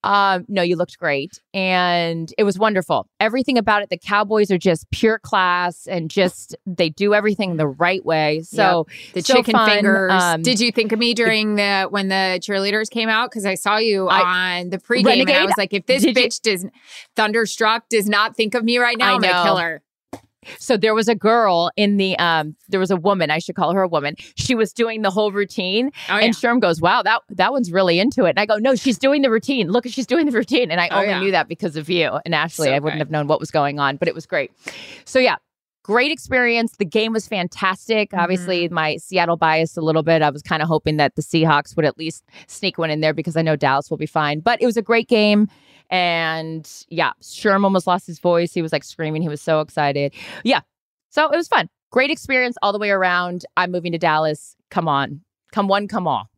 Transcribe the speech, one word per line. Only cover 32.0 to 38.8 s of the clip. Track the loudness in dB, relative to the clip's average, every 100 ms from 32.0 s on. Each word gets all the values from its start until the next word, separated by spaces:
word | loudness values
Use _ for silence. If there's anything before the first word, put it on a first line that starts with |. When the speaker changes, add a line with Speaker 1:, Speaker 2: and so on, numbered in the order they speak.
| 0 -2
Speaker 1:
And | -2
Ashley, | -2 -2 -2 0
Speaker 2:
So |
Speaker 1:
I | 0
wouldn't | -2 -4
Speaker 2:
good. | -4
Speaker 1:
have |
known | -4 0
what | -2
was | 0
going | -2 -2 0
on, | -2 0
but | -4
it | -4
was | -6
great. | -4 -4 _ -18 -16 -20 -20
So | -2 2
yeah, | 2 0 _ _ _ _
great | -2 0 0
experience. | -4 -2 0 2 0 -2 _
The | -2
game | 0 0
was | -4 -4
fantastic. | -6 -6 -2 -4 -4 -2 -2 0
Speaker 2:
Mm-hmm. | -2
Speaker 1:
Obviously, | 0 -2 -2 -2 -2
my | -2